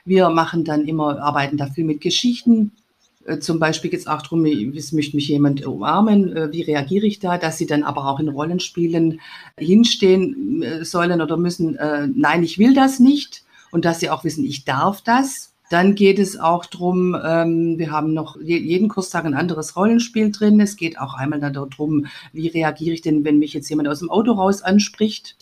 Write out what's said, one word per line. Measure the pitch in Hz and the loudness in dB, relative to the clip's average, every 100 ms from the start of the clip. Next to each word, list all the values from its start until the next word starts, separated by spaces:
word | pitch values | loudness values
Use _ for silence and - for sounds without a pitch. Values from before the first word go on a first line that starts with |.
Wir | 180 185 175 | 0 4 4
machen | 165 160 170 | 2 0 -2
dann | 156 151 151 | 0 0 0
immer, | 160 147 143 | -2 -2 -2
arbeiten | 143 143 143 143 | -2 -2 -2 -2
da | 139 | -4
viel | 170 | -4
mit | 160 147 | -4 -2
Geschichten. | 175 - 247 240 240 220 208 _ _ _ _ _ | -2 0 -2 0 2 4 2 _ _ _ _ _
Äh, | - 156 | -10 -8
zum | - 165 | -4 0
Beispiel | 160 156 170 | 0 -2 -6
geht's | 175 - | -6 -6
auch | 151 | -8
drum, | - 170 | -4 0
wie, | 156 127 117 143 | 0 0 -4 -8
es | - | -6
möchte | 156 143 147 | -4 -2 -4
mich | 135 | -2
jemand | 143 143 139 | 2 2 0
umarmen, | 135 92 127 175 220 202 180 160 | -6 -6 -2 2 4 4 2 -2
äh, | 151 | -4
wie | 170 | -6
reagiere | 156 147 139 190 208 | -4 -2 0 0 0
ich | 208 | -2
da, | 180 175 | -4 -2
dass | 160 - | -4 -4
sie | 156 | -2
dann | 147 | -2
aber | 143 143 139 | -2 -4 -4
auch | 139 | -4
in | 151 | -4
Rollenspielen | 139 156 180 - 170 170 165 165 160 - - - - | -4 -4 -4 -6 -4 -2 2 0 -2 -12 -20 -20 -8
hinstehen, | 170 208 233 - 190 190 185 - 98 160 | 4 4 4 4 4 4 2 -4 -4 -4
äh, | - 160 | -4 -6
sollen | 165 175 175 170 | -4 -2 0 0
oder | 156 165 | 0 0
müssen, | 175 175 160 - | -2 0 -4 -2
äh, | 151 147 143 | -2 -2 -2
„Nein, | - 147 170 | 0 2 2
ich | 165 185 | 0 4
will | 240 | 4
das | 269 262 269 | 6 4 6
nicht“, | 254 285 - - _ _ - | 4 4 -2 -16 _ _ -4
und | 170 | -2
dass | 170 165 | 0 -2
sie | 156 | -4
auch | 151 | -4
wissen, | 165 151 | -4 -4
„Ich | 139 139 | -6 -6
darf | - 135 175 202 | -4 0 0 -2
das.“ | - 247 269 - - _ - | 0 0 0 -6 -16 _ -2
Dann | 170 196 | 4 4
geht | 202 196 196 | 6 4 4
es | 190 - | 0 0
auch | 165 175 - | 0 0 -4
drum, | - 180 185 180 175 | -4 0 2 0 0
ähm, | 160 165 165 165 165 165 | 0 0 2 0 0 -2
wir | 160 | -2
haben | 156 156 | -2 -2
noch | 160 156 - | -2 -4 -10
je-, | 160 170 | -2 -2
jeden | 151 180 214 | 0 0 0
Kurstag | 196 185 170 | -2 -6 -4
ein | 160 | -2
anderes | 139 180 156 156 | -2 -2 -4 -6
Rollenspiel | 175 208 233 233 220 214 | 0 2 2 0 0 -2
drin. | 208 214 208 | 2 4 6
Es | 202 - | 4 -2
geht | 165 - | -8 -6
auch | 135 | -10
einmal | 131 139 147 | -6 -6 -4
dann | 143 | -6
darum, | 139 139 - 151 151 143 - - | -6 -10 -6 -2 -2 -4 -14 -16
wie | 156 160 | -8 -4
reagiere | 165 156 151 160 | -2 -2 -2 -6
ich | 160 | -4
denn, | 160 151 | 0 0
wenn | 151 147 | 4 2
mich | 151 | 2
jetzt | 151 147 | -6 -6
jemand | 151 143 | -4 -2
aus | 147 | -4
dem | 170 | -2
Auto | 185 240 | 0 2
raus | 196 190 202 | 2 2 0
anspricht. | 180 208 202 - 214 - - _ | 2 2 2 -4 -4 -4 -18 _